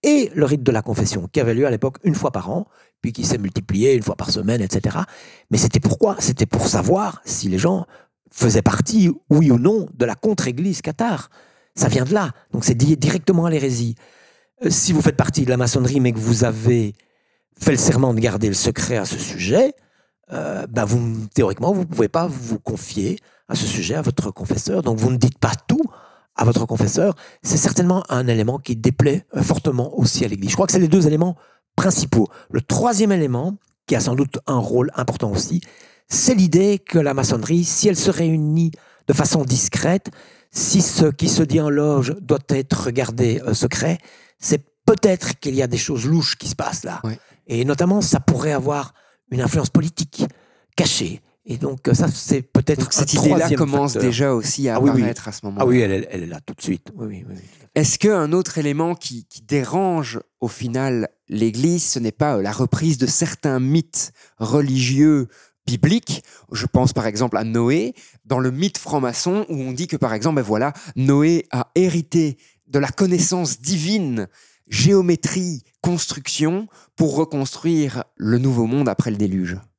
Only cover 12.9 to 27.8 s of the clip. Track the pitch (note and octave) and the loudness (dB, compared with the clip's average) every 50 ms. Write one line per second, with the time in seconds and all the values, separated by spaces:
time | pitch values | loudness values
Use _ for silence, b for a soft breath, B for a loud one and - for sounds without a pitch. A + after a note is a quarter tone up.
12.9 | D#3+ D3+ - D3 - F#3 - - F#3+ E3+ E3 E3+ D#3+ D3 C3+ C3+ B2 A#2 A#2+ A#2 | 4 4 2 0 0 2 2 2 2 2 2 2 0 0 0 0 0 0 -2 -2
13.9 | A#2 b b b b b b b b b b b b _ B3 - F3 - - - | -4 b b b b b b b b b b b b _ -2 0 0 2 2 2
14.9 | E3+ D3+ - E3 C#3+ - D#3+ - - - C3+ B2 B2+ B2 B2+ A#2 - C#3 B2 B2 | 2 4 2 2 2 2 0 0 0 -2 0 0 2 2 0 0 0 0 0 2
15.9 | C#3 C#3 B2+ B2 A#2 A2 A2+ A#2 A#2+ G#2+ B2 A#2 A2 A2 A2 A#2+ B2 A#2+ A2 G#2 | 2 2 2 2 0 0 0 0 2 2 2 0 0 0 2 2 2 2 0 -2
16.9 | G#2 _ _ _ _ _ _ _ _ _ _ _ _ _ - - C4 A#3+ - - | -6 _ _ _ _ _ _ _ _ _ _ _ _ _ 2 2 2 4 2 2
17.9 | B2 A#2+ C3+ B2+ A#2 A2 A#2 A#2 F#2+ G2+ A2+ G#2 F#2+ - - A#2 A2 - - - | 4 4 2 2 2 2 0 0 0 0 0 0 0 0 -2 -2 -2 -2 -4 -2
18.9 | B2 A2 F#2+ - - - - - - - - G#2 B2 G3+ C4 D4 C#4+ _ _ _ | -2 -2 -2 -4 -6 -6 -8 -8 -8 -6 -2 2 4 4 4 2 0 _ _ _
19.9 | _ _ _ _ _ _ _ _ - - - D3 - F#3+ - - A2+ A#2+ A2 G2+ | _ _ _ _ _ _ _ _ -10 -8 -8 -6 -8 -8 -10 -4 -2 -2 0 0
20.9 | A#2+ B2 A#2 A2+ A2+ A2+ A2 G#2 _ - A#2+ F#2+ G2 - A#2 E3+ G3+ F#3 F3+ D#3+ | 0 0 0 -2 -4 -6 -8 -2 _ 0 2 2 0 -2 -2 0 0 0 -2 -4
21.9 | E3 A2+ A2 G2+ - E3 E3+ F3+ C#3+ C3 A#2+ A2+ A2+ G2+ _ - A2+ F#2 - - | 0 0 0 0 0 -2 -2 -2 -4 -8 -6 -6 -8 -6 _ -8 -8 -8 -8 -6
22.9 | - G#2+ F#2+ G#2+ F#3+ G#3 b b b b b - - - - G#2 G2+ A2 E2+ E2 | -4 -4 -2 -4 -4 -6 b b b b b -6 -4 -2 -2 -2 -2 -4 -4 -2
23.9 | B2+ D#3+ D3 B2 C3 - - G#2 - - F#2 - - A2+ - - G3 F#3+ D3+ B2 | -4 -2 -2 -2 -2 -2 -6 -6 -8 -8 -4 -4 -4 -2 -2 -2 -2 0 0 0
24.9 | A2+ A2 A2 B2+ B2+ A#2+ A2 B2+ - _ - - - - _ - - D4+ D#4+ B | 0 2 2 2 2 4 2 2 2 _ 0 0 0 -2 _ 0 0 0 0 B
25.9 | B B B B B B B B B - A#2 A2+ A2+ - A#2 A2+ A#2 A2 A2 G#2 | B B B B B B B B B 2 2 4 4 4 0 0 0 0 0 0
26.9 | - - F3 G3+ - B B B B B B - - D#3 - - - - | 2 2 2 2 0 B B B B B B 0 0 2 2 0 2 2